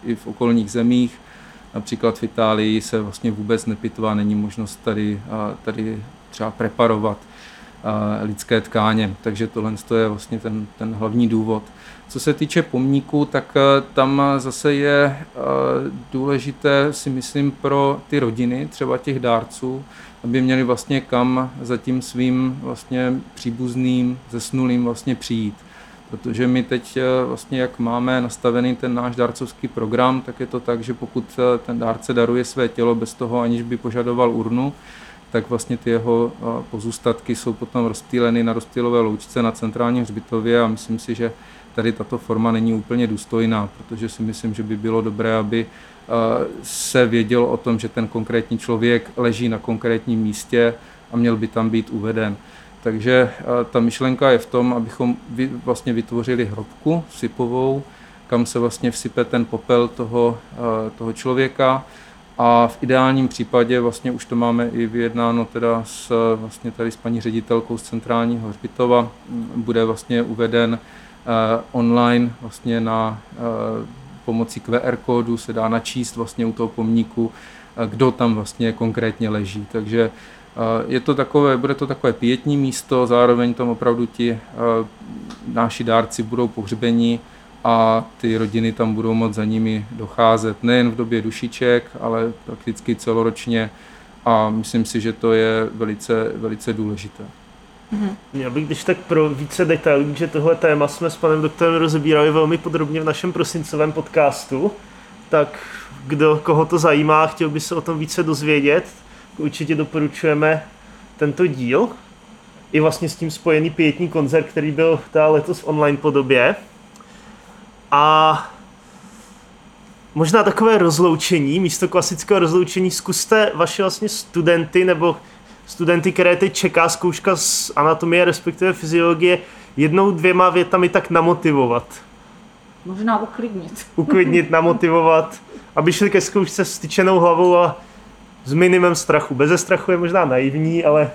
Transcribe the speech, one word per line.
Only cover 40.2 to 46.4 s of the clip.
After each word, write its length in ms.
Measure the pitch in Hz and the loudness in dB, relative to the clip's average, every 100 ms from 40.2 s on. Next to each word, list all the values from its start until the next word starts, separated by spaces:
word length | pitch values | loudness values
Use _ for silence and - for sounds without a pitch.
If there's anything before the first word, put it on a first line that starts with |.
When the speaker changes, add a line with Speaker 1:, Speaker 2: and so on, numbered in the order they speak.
| - 113 113 120 | -6 -4 2 2
Speaker 1:
a 60 | 113 | 2
myslím 320 | 110 - 113 | -2 -6 -8
si, 160 | - 113 | -6 -6
že 160 | 117 113 - - - - | -6 -8 -20 -20 -12 -4
tady 160 | 113 | -4
tato 260 | 107 104 120 | -4 -6 -8
forma 340 | - 110 113 | -4 -2 0
není 220 | 113 113 | 0 0
úplně 340 | 110 98 120 117 | -2 -2 -2 -2
důstojná, 640 | 104 - 113 113 110 98 - | -4 -4 -2 0 0 -4 -10
protože 320 | 107 110 110 | -14 -10 -10
si 140 | - | -6
myslím, 300 | 113 107 113 | -8 -6 -8
že 100 | 107 | -6
by 140 | 107 107 | -6 -6
bylo 240 | 113 113 | -2 -2
dobré, 360 | 110 104 113 110 | -2 -2 -2 0
aby, 280 | 104 117 110 | 0 0 -2
eh, 840 | - - - - 117 113 117 | -10 -20 -20 -4 -2 0 0